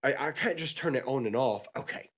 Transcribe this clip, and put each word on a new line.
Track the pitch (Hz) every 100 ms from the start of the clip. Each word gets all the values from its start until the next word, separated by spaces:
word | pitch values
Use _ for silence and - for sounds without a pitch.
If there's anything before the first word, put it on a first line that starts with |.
I, | - - 143
I |
can't | - 233 165
just | 160 -
turn | 170 131
it | -
on | 135 113
and | 117
off." | 131 104 - -
"Okay." | - - -